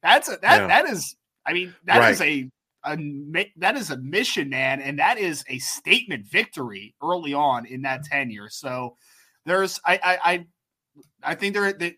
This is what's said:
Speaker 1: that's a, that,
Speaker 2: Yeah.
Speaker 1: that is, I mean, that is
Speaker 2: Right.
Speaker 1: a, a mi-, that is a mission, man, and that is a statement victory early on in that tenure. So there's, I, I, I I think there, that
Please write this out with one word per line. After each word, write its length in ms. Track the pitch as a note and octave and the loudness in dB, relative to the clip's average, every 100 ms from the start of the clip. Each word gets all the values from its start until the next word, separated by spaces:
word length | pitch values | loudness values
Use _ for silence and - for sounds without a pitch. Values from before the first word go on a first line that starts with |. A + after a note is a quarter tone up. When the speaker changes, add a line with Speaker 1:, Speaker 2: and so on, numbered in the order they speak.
Speaker 1:
that's 280 | E3 C#4+ - | 4 4 4
a, 80 | - | 0
that, 200 | G3+ C4+ | 6 6
Speaker 2:
Yeah. 60 | F#3+ | 6
Speaker 1:
that 180 | G#3+ F#4 | 4 4
is, 320 | G3+ - - _ _ - | -2 -6 -14 _ _ -6
I 60 | |
mean, 240 | E3+ F3+ - | -4 -4 -8
that 260 | F3 G#3 A#3 | 2 6 6
is 120 | G3 | 6
Speaker 2:
Right. 280 | D3+ D3 C3 _ _ _ C#3 | 2 0 -4 _ _ _ -8
Speaker 1:
a, 80 | |
a 40 | D3+ | -6
mi-, 560 | D3 C#3 D3 E3 G3+ - | -6 -10 -6 -4 -4 -2
that 180 | F3+ C#4 | -2 0
is 160 | F3 | -4
a 60 | E3 | -8
mission, 520 | C3 F3+ A#3+ - C#3 | -4 -2 -2 -2 -4
man, 300 | C3 C3+ C3+ | -2 -2 -2
and 200 | C3+ C#3+ | -4 0
that 180 | E3+ A#3 | 0 2
is 260 | F#3+ C#3+ - | -2 -6 -8
a 100 | B2+ | -8
statement 640 | - - - A#3 A#3+ C3+ G2+ | -8 -6 0 0 0 -10 -4
victory 720 | - - - B2 G2 G#2 - | -2 -2 -4 -8 -10 -16 -8
early 300 | D3+ F3+ D3+ | -4 -2 -2
on 320 | C#3+ D3 B2 A#2+ | 0 0 0 -4
in 160 | B2+ | -8
that 240 | C3+ C3 D3 | -6 -6 -4
tenure. 420 | C#3+ C3 G#2 G#2 | -4 -4 -8 -14
So 460 | - C#3 B2+ B2+ - _ _ _ _ - | -12 -10 -8 -8 -12 _ _ _ _ -2
there's, 360 | F#3 F#3+ - E3+ | 0 0 -2 2
I, 140 | F#3 | 2
I, 320 | F3+ F3+ E3+ | 2 2 2
I 120 | F3+ E3+ _ _ _ _ _ - _ | 0 -4 _ _ _ _ _ -20 _
I 120 | D3 D#3+ | -6 -4
think 180 | G3+ | -2
there, 200 | G3+ G3+ | 0 0
that 220 | G3 E3+ | 0 -6